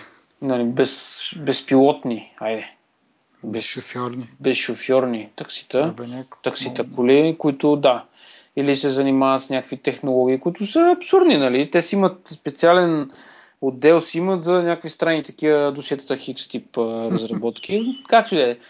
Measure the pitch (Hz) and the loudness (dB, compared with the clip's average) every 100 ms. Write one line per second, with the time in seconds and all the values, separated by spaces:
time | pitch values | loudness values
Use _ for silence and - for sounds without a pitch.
0 | - _ _ - 139 123 117 131 131 - | -12 _ _ -8 -4 -2 0 0 0 -2
1 | - - - 165 139 131 - 135 139 147 | -12 -12 -12 -8 -4 -4 2 4 4 2
2 | 131 110 - - 110 110 - _ _ _ | -4 -8 -12 -10 -6 -6 -10 _ _ _
3 | _ _ _ _ 110 113 113 131 - 127 | _ _ _ _ -10 -8 -8 -10 -12 -8
4 | 123 123 117 - 131 123 - 117 - 131 | -8 -8 -14 -6 -2 -2 -4 -6 0 2
5 | 127 113 107 - - - - 131 156 113 | 2 -4 -8 -14 -14 -14 -6 -2 -2 -6
6 | 120 123 131 - 135 - 127 123 - - | -12 -14 -16 -10 -8 -6 -6 -6 -6 0
7 | 123 139 160 160 151 135 147 147 139 117 | 4 4 4 0 -2 0 0 2 2 0
8 | - _ - - _ 143 143 139 143 135 | -4 _ -20 -20 _ -4 0 0 0 0
9 | 139 135 135 135 135 131 - 135 143 131 | 2 2 2 0 -2 -6 -6 -8 -6 -4
10 | 139 127 127 131 175 175 202 320 349 359 | -2 2 2 0 -2 -6 -2 2 4 2
11 | - 381 359 160 131 127 143 175 170 202 | 2 4 6 4 4 2 2 0 0 2
12 | 185 185 - 156 147 139 165 180 175 156 | 0 0 -14 -12 -10 2 6 6 4 0
13 | 135 - - - - _ 135 123 151 170 | -4 -10 -20 -20 -20 _ -4 2 6 6
14 | 165 165 185 185 165 180 170 165 160 - | 4 -2 -2 0 0 0 0 -2 -6 -4
15 | 165 160 147 - 156 151 143 139 135 139 | -2 -2 -4 -2 2 2 2 -4 -6 -6
16 | - 131 - 131 - 120 - 123 113 113 | -6 -6 -8 -12 -10 -12 -8 -4 -4 -4
17 | 117 113 113 190 117 - - 202 233 262 | -2 -4 -4 -6 -6 -6 -4 -4 -4 -8
18 | - 233 220 170 123 120 | 2 2 4 2 0 -2